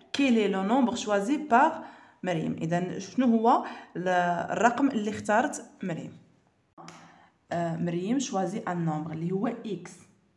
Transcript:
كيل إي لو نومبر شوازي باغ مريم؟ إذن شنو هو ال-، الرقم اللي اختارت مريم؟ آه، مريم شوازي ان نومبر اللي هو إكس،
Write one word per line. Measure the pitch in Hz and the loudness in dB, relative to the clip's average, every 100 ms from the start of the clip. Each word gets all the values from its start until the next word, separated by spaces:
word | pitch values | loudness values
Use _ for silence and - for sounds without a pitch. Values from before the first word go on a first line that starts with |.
| - | -8
كيل | - 277 226 | 0 4 4
إي | 202 | 4
لو | 190 | 2
نومبر | 196 254 247 | 2 4 2
شوازي | - 208 202 196 294 | 0 0 0 2 -2
باغ | 302 233 311 - - - - _ | 4 4 4 2 -10 -18 -20 _
مريم؟ | 185 165 160 | -4 -2 -2
إذن | 160 160 175 180 185 | -4 -2 -2 -2 -6
شنو | - - 254 | -4 0 4
هو | 226 226 330 - - - 165 | 4 4 4 0 -12 -12 -6
ال-، | 180 180 175 175 - | 0 2 2 0 -2
الرقم | - 226 240 277 | 2 2 4 0
اللي | 220 208 | 0 -4
اختارت | 202 - 214 285 - - - | -4 0 2 2 -4 -14 -10
مريم؟ | 190 151 131 - _ _ _ _ _ - - - - - _ _ - | -8 -6 -10 -16 _ _ _ _ _ -20 -20 -20 -20 -20 _ _ -8
آه، | 170 170 165 | -4 -2 -2
مريم | 170 170 185 269 | -2 -2 0 -2
شوازي | 254 190 180 214 | -2 -2 -2 -4
ان | - 175 | -4 -2
نومبر | 165 156 156 | -2 -2 -4
اللي | 160 170 | -6 -4
هو | 190 233 | -2 -2
إكس، | 233 226 170 - - - _ _ | -4 -8 -8 -10 -20 -20 _ _